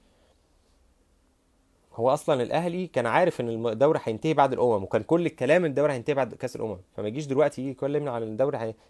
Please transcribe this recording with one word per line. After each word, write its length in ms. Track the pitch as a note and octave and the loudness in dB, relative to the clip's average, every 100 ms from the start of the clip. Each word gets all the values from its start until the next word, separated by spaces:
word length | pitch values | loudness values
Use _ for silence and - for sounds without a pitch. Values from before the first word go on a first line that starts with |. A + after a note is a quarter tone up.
| _ _ _ _ _ _ _ _ _ _ _ _ _ _ _ _ _ _ _ | _ _ _ _ _ _ _ _ _ _ _ _ _ _ _ _ _ _ _
هو 160 | - A#2+ | -2 0
أصلًا 320 | D3 - C#3 | 0 0 0
الأهلي 440 | A#2 D3+ F3 F3 F#3 | 0 -2 -2 -4 -4
كان 200 | - A#2+ | -2 0
عارف 340 | B2+ F3 - | 2 2 0
إن 80 | A#2+ | -4
الم-، 180 | A2+ A#2 | -4 -4
الدوري 340 | A2 C#3 D#3+ | 2 2 2
هينتهي 300 | - A2 D#3 | -2 -4 0
بعد 180 | C#3+ C#3 | 2 2
الأمم، 320 | C3 B2 G#2+ | 4 2 2
وكان 180 | F#2+ A2+ | 0 -2
كل 240 | G#2+ E3 E3 | 2 2 2
الكلام 380 | - B2+ E3+ | -2 2 4
إن 60 | E3+ | 4
الدوري 220 | C3+ D3 | 2 0
هينتهي 220 | C3 A#2 | 0 -2
بعد 200 | C#3 B2 | 0 -2
كأس 220 | - B2+ - | -4 -10 -6
الأمم، 220 | A2 F#2 - - | -6 -8 -12 -8
فما 120 | G#2 | -6
يجيش 180 | B2 D3 | -6 -2
دلوقتي 360 | C3+ D3 C3+ | 2 2 2
يجي 80 | C3+ | -8
يكلمنا 400 | C3 C#3 D3 D3 | -4 -2 -2 -2
على 140 | A#2+ | -4
الدوري 340 | A2 A2 C3+ C#3 | -6 0 0 0
هي-، 160 | A2+ A2+ | -6 -8